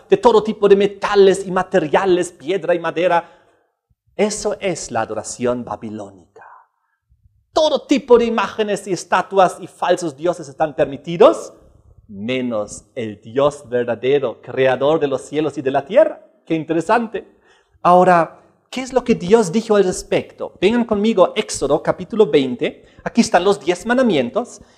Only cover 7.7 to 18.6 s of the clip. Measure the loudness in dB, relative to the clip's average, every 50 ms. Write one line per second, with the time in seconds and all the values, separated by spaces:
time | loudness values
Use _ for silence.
7.7 | 0 -2 0 0 0 0 4 4 4 4 4 2 0 -2 -4 -4 -4 -6 -4 -4
8.7 | -4 -6 -4 -6 -6 -6 -4 -2 -2 -2 0 0 2 2 4 2 2 -4 -14 -18
9.7 | -10 -6 -2 -2 0 -2 -2 -6 -8 -4 -4 -4 -4 -4 -10 -16 -4 -4 -4 -4
10.7 | 0 -2 -2 -2 -2 -8 -8 -8 2 4 4 4 4 2 -6 -16 -20 _ _ _
11.7 | _ _ _ _ _ _ _ _ -16 -10 -6 -4 -4 -4 -4 -4 -4 -4 -6 -6
12.7 | -10 -16 -20 _ _ -10 -8 -8 -10 -12 _ -6 -2 0 0 0 0 -4 -8 -4
13.7 | -2 -2 -2 -2 -4 -2 0 0 2 2 0 -2 -6 -8 -14 -8 -2 0 2 2
14.7 | 2 2 0 0 2 2 0 -2 -2 -4 -6 -6 -4 -4 -4 -2 -4 -4 -4 -2
15.7 | -2 -2 -2 2 2 4 4 4 0 -6 -16 _ _ _ _ -4 -4 -4 -2 -2
16.7 | -2 -2 0 0 0 0 0 -4 -8 -12 -12 -14 _ _ _ _ _ _ _ _
17.7 | _ _ 2 4 6 6 6 6 4 4 2 0 -6 -14 _ _ _ _